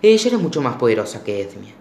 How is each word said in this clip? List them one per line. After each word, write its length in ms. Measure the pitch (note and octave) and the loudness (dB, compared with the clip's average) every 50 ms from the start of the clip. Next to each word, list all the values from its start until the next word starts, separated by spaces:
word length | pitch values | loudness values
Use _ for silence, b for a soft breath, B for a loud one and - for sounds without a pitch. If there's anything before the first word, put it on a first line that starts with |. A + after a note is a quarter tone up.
| - | 6
Ella 260 | G#3+ A3 A3 A3 A#3+ | 6 4 6 4 0
era 100 | A#3+ A3+ | 0 0
mucho 220 | F3 D3+ - D#3 | -2 -2 -2 -2
más 160 | C#3+ B2+ B2 | -2 -4 -4
poderosa 480 | - B2+ A#2 A2 A2 G#2 - - G#2+ - | 0 2 2 2 2 -2 -6 -8 -12 -8
que 160 | - G#2 G2+ | -8 -6 -6
Esmia, 320 | G2 G2 - G2+ G2 G2+ - - | -6 -8 -10 -18 -20 -20 -20 -20